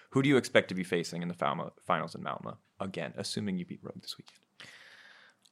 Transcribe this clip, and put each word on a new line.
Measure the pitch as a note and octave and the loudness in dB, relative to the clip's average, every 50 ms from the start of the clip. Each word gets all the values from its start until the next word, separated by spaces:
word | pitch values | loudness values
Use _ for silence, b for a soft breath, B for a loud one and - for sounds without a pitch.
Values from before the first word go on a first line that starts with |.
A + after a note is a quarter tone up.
| b b | b b
Who | - C3+ | 0 2
do | C3+ D3 | 6 6
you | C#3 B2 | 6 6
expect | A#2 - - A2 F#2 - | 6 6 6 6 6 4
to | F#2+ | -2
be | F#2 F2+ | -4 0
facing | - F#2 E2+ D#2+ - E2+ E2+ | 0 0 0 0 -2 -4 -6
in | F2 F2 | -4 -4
the | E2+ | -2
Fama-, | - C#2+ C#2 D2 E2 D2 - - - | 0 0 0 0 0 -4 -8 -10 -12
finals | - - F2 D#2+ D#2+ E2+ - | -2 0 0 0 0 -4 -6
in | - | -8
Malmo? | - D2 - - - - - - _ _ _ - | -6 -6 -6 -6 -8 -10 -12 -12 _ _ _ -8
Again, | G2 F#2+ F#2 F2 D#2 C2+ - - | -8 -6 -4 -6 -6 -6 -6 -6
assuming | F#2+ - - G#2+ G#2+ G2+ F#2 F2+ | -6 -4 -4 -2 -2 -2 -2 -2
you | F2 | -4
beat | - - - | -6 -10 -12
Rogue | - - - - | -12 -14 -14 -12
this | - - - | -12 -14 -14
weekend. | - - - - _ _ _ _ B B B B B B B B B B B B B B B B B B - | -14 -16 -20 -20 _ _ _ _ B B B B B B B B B B B B B B B B B B -8